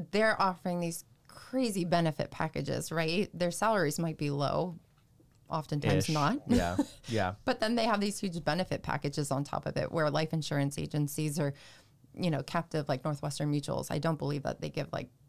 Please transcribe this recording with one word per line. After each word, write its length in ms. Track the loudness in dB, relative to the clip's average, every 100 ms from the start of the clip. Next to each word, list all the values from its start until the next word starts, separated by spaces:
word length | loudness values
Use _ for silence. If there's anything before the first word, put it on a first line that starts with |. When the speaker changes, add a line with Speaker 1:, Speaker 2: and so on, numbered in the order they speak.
| -2
Speaker 1:
they're 300 | 2 4 4
offering 380 | 2 0 -2 -2
these 240 | -2 -4 -10 -20 -20
crazy 560 | -20 -4 0 0 2
benefit 460 | 4 4 4 0 -4
packages, 580 | -4 -4 -2 -2 -2 -2
right? 400 | -2 0 2 0
Their 200 | 0 -2
salaries 460 | 2 2 4 2 2
might 180 | -2 -2
be 120 | -2
low, 460 | 0 2 2 0 -6 -16 _ _ _ -20 _ -6
oftentimes 600 | -6 -2 0 4 4 4
Speaker 2:
Ish. 60 |
Speaker 1:
not. 240 | 4 4 2 4
Speaker 2:
Yeah, 280 | 4 4 2 0
Speaker 1:
<laughs> 160 | -4 -2
Speaker 2:
yeah. 260 | 0 0 0
Speaker 1:
But 160 | -2 0
then 140 | 2 2
they 80 |
have 160 | 2 2
these 180 | 0 -2
huge 240 | -4 -2
benefit 380 | 0 0 0 -4
packages 480 | -2 -2 -2 -2 0
on 140 | -2
top 220 | -2 -4 -2
of 100 | -2
it 140 | -2
where 180 | 0 2
life 220 | 2 0
insurance 440 | -2 -2 0 0 -2
agencies 600 | -4 0 -2 -2 -2 0
are, 160 | -2 -4 -12 -20 -20 _ -16
you 160 | -4 -2
know, 120 | -2
captive, 460 | -2 -4 -2 -2 -2
like 160 | -2
Northwestern 460 | -2 -4 -4 -2 0
Mutuals. 340 | 0 0 -4 -2
I 80 | -2
don't 200 | 0 0
believe 240 | -2 -2
that 180 | -4 -4
they 80 | -6
give, 180 | -6 -6
like, 160 | -6 -8 _